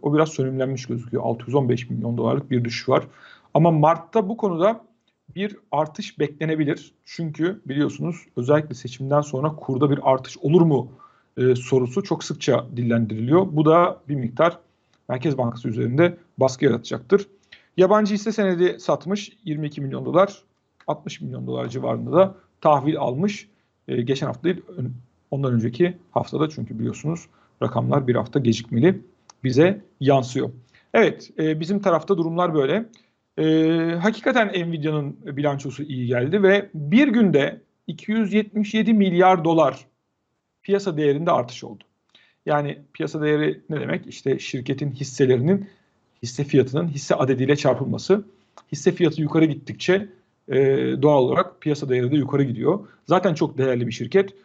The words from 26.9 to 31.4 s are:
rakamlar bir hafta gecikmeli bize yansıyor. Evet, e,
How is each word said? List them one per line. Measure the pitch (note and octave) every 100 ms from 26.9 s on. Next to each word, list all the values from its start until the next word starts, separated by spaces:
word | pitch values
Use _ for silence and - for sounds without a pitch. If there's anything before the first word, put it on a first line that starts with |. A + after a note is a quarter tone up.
| - D3 E3 - _ _ -
rakamlar | B2 C#3+ B2+ C#3 B2+
bir | A#2
hafta | G#2+ C#3+
gecikmeli | A#2+ A2 - A#2 D#3+ F#3+ - _ _ _
bize | C3 A#2+ F3 G3+ - -
yansıyor. | C#3 C#3 B2 D#3 C3 - _ _ _
Evet, | - F#3+ - -
e, | -